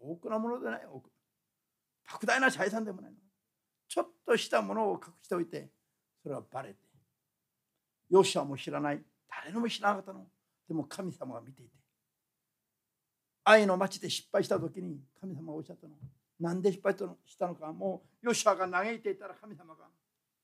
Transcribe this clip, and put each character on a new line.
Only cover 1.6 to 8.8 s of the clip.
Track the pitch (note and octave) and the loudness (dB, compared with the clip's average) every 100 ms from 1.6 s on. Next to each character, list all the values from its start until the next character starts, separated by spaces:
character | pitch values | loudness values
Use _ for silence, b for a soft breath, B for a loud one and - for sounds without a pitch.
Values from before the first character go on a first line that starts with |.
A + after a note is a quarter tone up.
| _ _ _ _ - | _ _ _ _ -18
莫 | - G#3+ | -8 0
大 | B3+ | 4
な | C4 | 4
財 | - F#3+ | 2 -2
産 | A3 | -2
で | G#3+ | -4
も | F#3 | -8
な | - | -14
い | |
の。 | - _ _ _ _ _ _ - | -20 _ _ _ _ _ _ -8
ち | - | -4
ょ | |
っ | E4+ _ - | -4 _ 2
と | A#3 | 2
し | - | 4
た | - | 0
も | G3+ | 2
の | G#3 G#3+ | 0 0
を | |
隠 | F3+ - - | -2 -8 -18
し | - | -6
て | F3+ | -4
お | |
い | E3+ | -4
て、 | D3+ C#3+ _ _ _ _ _ | -8 -12 _ _ _ _ _
そ | D#3 | -10
れ | |
は | C3 G#2+ | -10 -8
バ | B2 | -12
レ | G#2+ | -12
て。 | G2+ _ _ _ _ _ _ _ _ _ _ _ _ - | -16 _ _ _ _ _ _ _ _ _ _ _ _ 4
ヨ | F#3 | 6
シ | F#3+ F3 | 6 4
ュ | |
ア | C#3 | -2
も | C3+ | -6
知 | - | -6
ら | C#3+ | -4